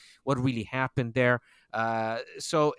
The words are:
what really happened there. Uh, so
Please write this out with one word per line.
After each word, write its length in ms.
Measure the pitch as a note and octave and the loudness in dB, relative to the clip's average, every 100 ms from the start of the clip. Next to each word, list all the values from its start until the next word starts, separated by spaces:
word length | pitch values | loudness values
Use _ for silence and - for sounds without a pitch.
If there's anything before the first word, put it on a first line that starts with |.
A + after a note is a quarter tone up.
| - _ | -20 _
what 160 | C3 C3+ | -2 0
really 240 | C3 A#2 | 0 -2
happened 500 | G2+ C3 C3 - A#2 A#2+ | -4 -4 -2 -2 -2 2
there. 260 | B2 B2 - _ _ | 4 2 -2 _ _
Uh, 460 | A2 A2+ A2+ A2 A#2 C3+ - | -4 -2 -2 -2 -4 -8 -12
so 340 | - D#3+ D3+ | -2 2 2